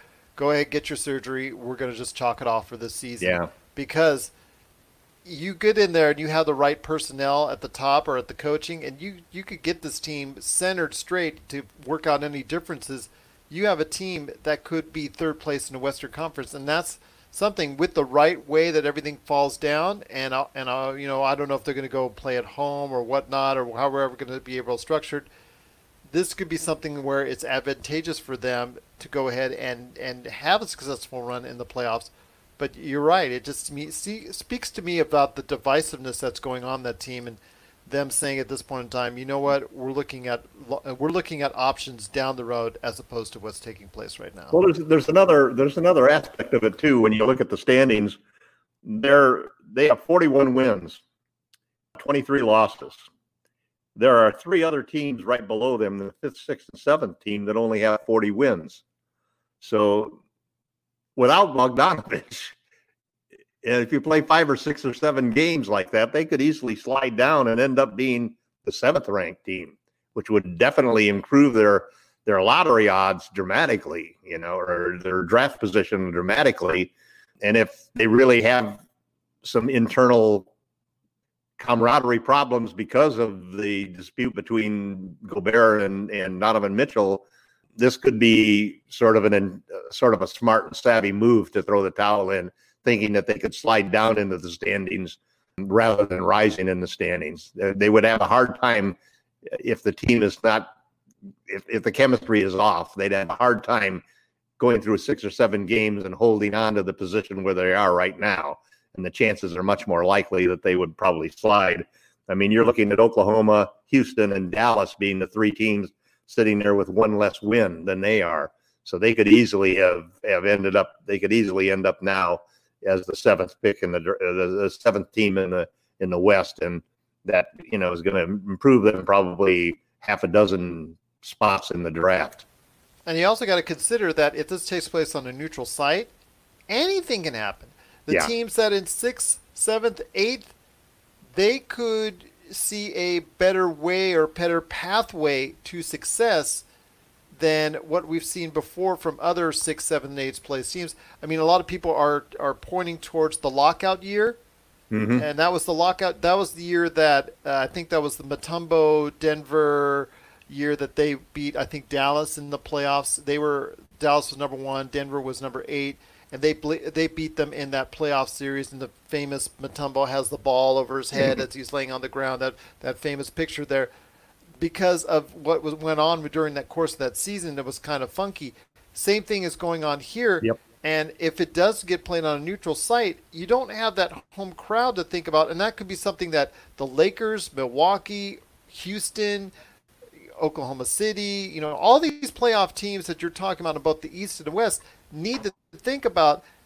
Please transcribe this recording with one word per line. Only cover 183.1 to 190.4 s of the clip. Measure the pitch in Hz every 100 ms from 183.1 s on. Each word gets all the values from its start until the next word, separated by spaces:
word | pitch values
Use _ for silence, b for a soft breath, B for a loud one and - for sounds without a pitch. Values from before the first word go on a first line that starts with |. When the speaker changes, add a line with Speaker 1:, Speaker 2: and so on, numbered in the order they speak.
| - _
Speaker 1:
you | 165
don't | 185 247 226
have | 214 226
that | 190 175 160 _
home | 196 190
crowd | - - 220 247
to | 190
think | 165 175 160
about. | 156 156
And | 165
that | 214
could | - 185
be |
something | 185 202 - 175
that | 156 139 b b -
the |
Lakers, | 135 135 190 - 220 220 -
Milwaukee, | 139 127 127 175 196 202 202 202 - _ _ _
Houston, | - 180 208 - 220 208 208 190 b b b _ _ _ _ - -